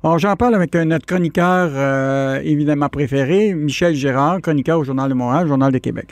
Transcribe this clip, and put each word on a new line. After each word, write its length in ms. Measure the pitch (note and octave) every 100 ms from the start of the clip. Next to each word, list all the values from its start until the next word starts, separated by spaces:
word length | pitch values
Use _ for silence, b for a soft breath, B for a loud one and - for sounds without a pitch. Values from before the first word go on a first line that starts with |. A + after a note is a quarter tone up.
Or, 160 | D#3+ E3
j'en 180 | F#3+ G3+
parle 200 | B3 A3
avec, 200 | E3+ E3+
euh, 100 | E3
notre 200 | D#3+ -
chroniqueur, 640 | F3+ E3+ E3 F3 F#3 F3+
euh, 680 | C3+ C#3 C3+ C3+ C#3 C3+ C3+
évidemment 460 | D3+ D3 D3 C#3+ C#3+
préféré, 640 | C#3+ C#3 C#3 C3+ F#3 G#3+
Michel 400 | F3 D3 C3 F3
Girard, 480 | D3+ C#3 C3 D3 F#3
chroniqueur 380 | E3 D3+ C3 E3
au 40 |
Journal 260 | C3+ C3+ C3+
de 40 |
Montréal, 340 | B2+ B2 C#3 E3+
Journal 240 | C#3 C3+
de 60 | B2+
Québec. 280 | B2 A2+ -